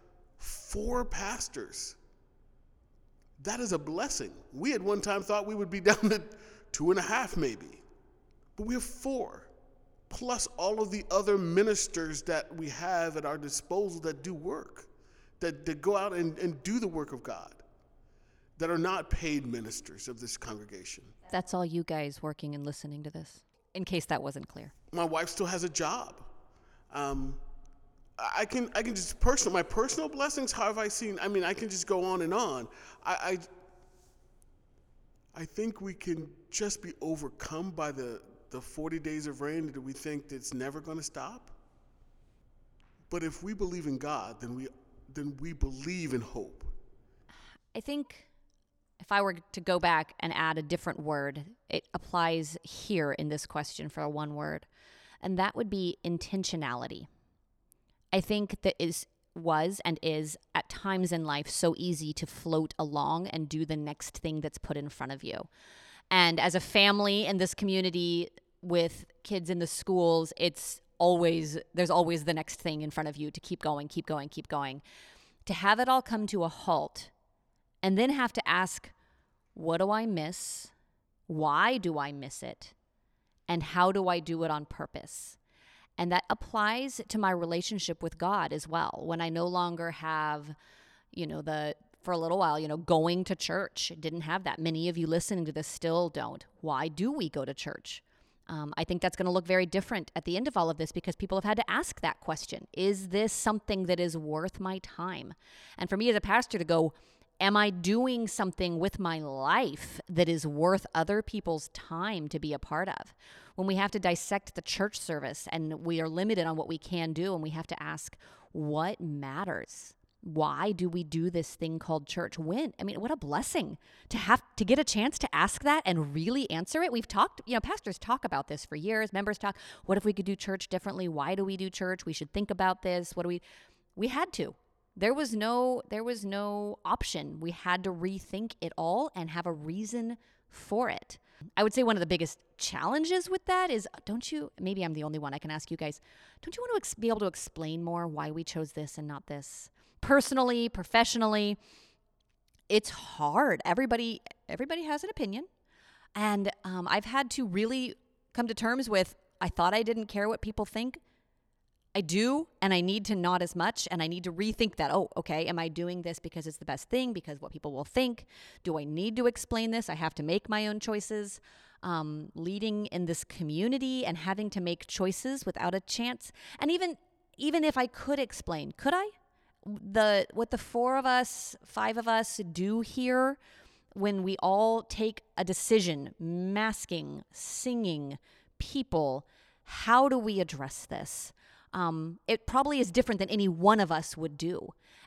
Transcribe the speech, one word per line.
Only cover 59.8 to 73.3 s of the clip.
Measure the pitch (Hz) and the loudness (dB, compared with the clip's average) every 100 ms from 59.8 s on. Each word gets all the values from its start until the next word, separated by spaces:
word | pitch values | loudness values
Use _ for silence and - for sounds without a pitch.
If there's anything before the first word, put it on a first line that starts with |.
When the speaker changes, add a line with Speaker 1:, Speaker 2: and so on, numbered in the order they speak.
Speaker 2:
and | - 160 | -2 0
is | 160 156 156 147 _ | 0 0 -2 -8 _
at | - - | -10 -10
times | - 196 190 180 | -8 -2 0 0
in | 165 156 | 0 -2
life | 143 143 | -4 -4
so | - 170 - | 0 0 2
easy | 180 156 151 | -2 -2 -4
to | - 160 | -6 -8
float | - 165 160 156 - | -8 0 0 0 -4
along | 151 147 143 165 185 | -4 0 0 0 -2
and | 160 151 | -6 -4
do | 156 160 | -2 -2
the | 151 | -2
next | 151 151 - - | -4 -8 -12 -8
thing | 165 156 | -4 -4
that's | 151 - | -4 -8
put | - 147 | -8 -6
in | 143 | -6
front | - 131 | -8 -8
of | 135 - | -6 -8
you. | - - - - - - - _ | -8 -10 -16 -20 -20 -20 -20 _
And | 185 170 165 | 6 8 6
as | 185 185 | 4 2
a | |
family | - 208 202 202 202 202 180 | 4 6 8 6 4 2 2
in | 196 | 2
this | 180 | 0
community | - 202 190 185 175 175 170 170 - _ _ | 0 0 2 2 0 0 0 -2 -8 _ _
with | 175 175 165 - - _ | 0 2 2 -2 -16 _
kids | - 196 170 | -6 -4 -2
in | 175 | 0
the | 165 | 0
schools, | - - 185 170 165 160 - | -2 0 4 6 6 2 2
it's | 175 - - - _ _ | 2 2 -8 -10 _ _
always, | 175 175 175 165 156 156 - | 6 8 6 4 0 -6 -6
there's | 170 175 | 0 4
always | 175 170 165 | 6 6 2
the | 151 | 0
next | 160 - - | 0 -2 -6
thing | 170 151 | -4 -4
in | 151 | -4
front | 156 156 | -4 -4
of | 143 | -4
you | 151 | -8